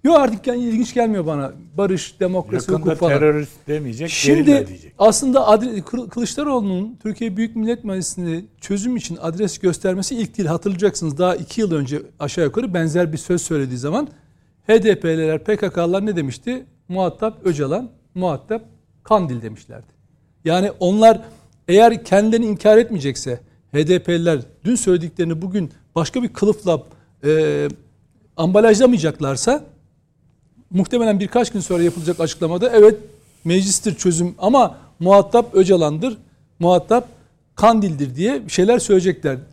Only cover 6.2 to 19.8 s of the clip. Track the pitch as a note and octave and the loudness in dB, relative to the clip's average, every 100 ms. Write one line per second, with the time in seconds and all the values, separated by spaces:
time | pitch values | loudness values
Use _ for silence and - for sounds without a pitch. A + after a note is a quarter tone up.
6.2 | A#3 - D4 B3+ G3+ F3+ G#3+ B3 G#3+ G#3+ | -6 -4 -4 -2 -2 -4 -6 -10 -10 -6
7.2 | A#3 F#3 A3+ A3+ A3 A#3+ A3 F#3+ F3 - | -6 -4 -6 -4 -4 -6 -6 -8 -8 -8
8.2 | F3 E3 G#3 _ - G3 A#3 A#3+ - E3 | -6 -8 -10 _ -8 -6 -4 -6 -8 -10
9.2 | E3 E3+ G#3 - F#3 - F#3+ F#3 F#3+ A#3+ | -8 -4 -6 -2 -4 -2 -4 -4 -6 -6
10.2 | G3+ - E3+ E3 G3+ F3+ G3 - D#3+ C#3+ | -6 -4 -4 -2 -4 -2 -2 -2 -8 -2
11.2 | F3+ F3+ D3+ - G#3+ D#3+ C3+ D3 - _ | -2 -2 -6 -4 -2 -2 -4 -8 -10 _
12.2 | C#3+ - D3+ E3 A#3+ F3 E3 E3 F3 D3+ | -8 -2 -2 -2 -4 -4 -2 -2 -2 -4
13.2 | - F3 - D#3 C3+ B2 C#3 G#3 D4 - | -4 -4 -2 -4 -4 -6 -6 -6 -6 -12
14.2 | _ _ _ _ - A3 G#3+ F#3 E3 D#3+ | _ _ _ _ 2 4 4 0 0 0
15.2 | D#3 D#3 - G#3 G3 - E3+ F#3+ G#3+ F3 | 0 -2 -2 -2 -2 -2 -2 -2 -2 -4
16.2 | C#3 - A#3+ B3+ C4 _ _ F3+ F3+ - | -6 -8 -10 -10 -12 _ _ -4 -4 -4
17.2 | A3 A3 F#3+ D3 C3+ F3+ B3 _ _ F3+ | -8 -4 -4 -2 -4 -4 -8 _ _ -6
18.2 | F3+ C3+ - A3 - _ _ _ - G#3+ | -6 -6 -8 -10 -10 _ _ _ 0 0
19.2 | E3 A#2+ A2 A2 - A2+ | 2 -6 -10 -16 -20 -20